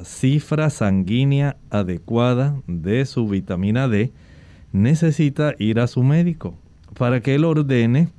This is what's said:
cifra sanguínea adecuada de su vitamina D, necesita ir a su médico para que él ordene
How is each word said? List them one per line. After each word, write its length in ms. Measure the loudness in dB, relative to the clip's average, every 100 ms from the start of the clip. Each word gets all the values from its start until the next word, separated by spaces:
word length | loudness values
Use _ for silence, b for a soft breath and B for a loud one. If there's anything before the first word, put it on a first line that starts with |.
cifra 640 | -14 -4 0 0 0 -2 -2
sanguínea 880 | 0 0 0 0 0 2 0 -2 -4 -6
adecuada 840 | -4 -2 -6 -4 0 2 0 -2 -4 -6
de 360 | -6 -2 -2
su 220 | -2 -2 -2
vitamina 640 | -2 -4 -2 0 0 0
D, 240 | 0 -2 B B B B B B
necesita 840 | 0 2 2 2 2 0 0 -2 0
ir 220 | 0 0
a 80 | 0
su 160 | 2
médico 500 | 2 2 2 -2 -10 -14 -20 -20 -14 -4
para 240 | 0 0
que 140 | 0
él 100 | 2
ordene 680 | 2 0 2 2 2 2 0